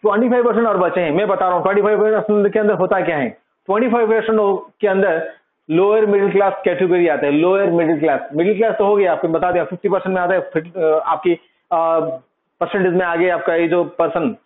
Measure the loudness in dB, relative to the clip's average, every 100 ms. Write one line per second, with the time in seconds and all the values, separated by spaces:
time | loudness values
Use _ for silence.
0 | 0 0 2 2 2 2 0 0 0 0
1 | -2 0 0 0 0 0 0 0 2 2
2 | 2 0 0 0 2 2 0 0 0 0
3 | 0 -2 -4 -6 _ _ -4 0 0 0
4 | 2 0 2 0 2 -2 -6 _ 0 2
5 | 2 0 -4 -14 _ _ -2 2 4 4
6 | 4 2 2 2 2 0 -2 0 0 2
7 | 2 2 0 2 2 2 2 0 0 0
8 | 0 -2 -4 -2 0 0 0 0 0 2
9 | 2 0 -2 -2 0 -2 -4 -6 -4 -2
10 | -2 -4 0 -2 -2 -6 -6 -4 0 0
11 | 0 -2 -2 -2 _ _ _ -2 0 0
12 | -2 -8 _ _ _ _ -4 0 0 0
13 | -2 0 0 0 -2 0 0 0 -2 -2
14 | -2 0 -4 -6